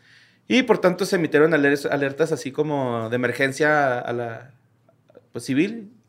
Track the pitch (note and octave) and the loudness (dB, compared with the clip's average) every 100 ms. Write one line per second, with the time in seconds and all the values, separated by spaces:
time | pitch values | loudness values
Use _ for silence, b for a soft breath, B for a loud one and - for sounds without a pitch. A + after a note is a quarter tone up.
0 | b b b b - A#3 A#3+ G3 F#3 F3+ | b b b b 0 0 2 4 2 0
1 | F#3+ F#3+ D#3 D3 D#3+ D#3 C#3+ C#3+ D3+ C#3+ | -2 0 2 4 4 4 2 2 0 -2
2 | C#3 C3+ D#3 D3+ C3+ C#3 D3+ C#3+ B2+ A#2 | -2 -2 -2 -2 -6 -4 -2 -2 -2 -2
3 | A2+ B2 B2 A#2+ C#3 C3+ D3+ D3+ C#3 B2 | -2 -2 -2 0 -2 2 2 2 2 -2
4 | - A#2+ A#2+ A#2 B2+ _ _ _ _ _ | -4 -6 -6 -10 -16 _ _ _ _ _
5 | _ - _ A#2+ A#2 C3 G3+ A3+ G3+ - | _ -20 _ -12 -4 0 0 -4 -16 -20